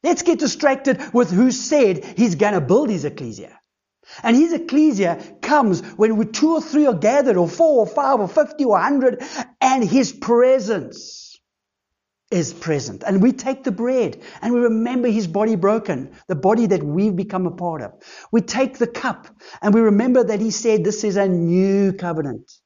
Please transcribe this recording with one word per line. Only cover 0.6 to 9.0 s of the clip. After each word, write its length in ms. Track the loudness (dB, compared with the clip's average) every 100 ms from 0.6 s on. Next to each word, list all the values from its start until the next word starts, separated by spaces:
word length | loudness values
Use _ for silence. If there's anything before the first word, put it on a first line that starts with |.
| 0 0 0 -2 0
with 180 | 0 2
who 200 | 2 2
said 560 | 0 0 2 2 0 -6 0
he's 200 | 0 2
gonna 260 | 0 0
build 260 | 2 2 2
his 160 | -4
ecclesia. 480 | -6 -8 -14 -14 -20 _ _ _ _ _ _ -8
And 120 | 2
his 200 | 4 4
ecclesia 680 | 0 -2 2 2 2 -2 -4 -10 -14
comes 400 | 0 2 2 0 -4 0
when 180 | 0 2
we 80 |
two 300 | -2 0 0
or 80 | 0
three 240 | 0 2 2
are 80 |
gathered, 420 | 2 2 2 2 2
or 120 | 0
four 320 | 2 4 4
or 60 | 2
five 340 | 0 0 0
or 80 | 0
fifty 360 | 0 -2 0
or 140 | 0 2
a 40 |
hundred, 400 | 2 2